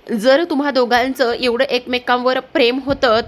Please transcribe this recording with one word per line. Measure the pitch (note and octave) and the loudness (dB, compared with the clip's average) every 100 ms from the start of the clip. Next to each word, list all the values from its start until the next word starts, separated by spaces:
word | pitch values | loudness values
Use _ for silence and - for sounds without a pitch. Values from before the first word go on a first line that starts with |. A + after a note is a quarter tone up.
| - | -8
जर | A3+ A#3+ C#4 | -2 2 2
तुम्हा | E4+ C#4+ C#4+ | 2 -2 -2
दोघांचं | C4 A#3+ B3 B3+ C4 A#3+ | 0 2 0 0 -2 -2
एवढं | - B3 A#3 | 0 -2 0
एकमेकांवर | C4 B3 B3 B3 B3 B3 B3 B3+ | 0 -2 -2 -4 -2 -2 0 -2
प्रेम | B3+ D#4 A#3 B3+ | -2 0 0 0
होतं | C4 C#4 B3 A3 | -4 -2 2 2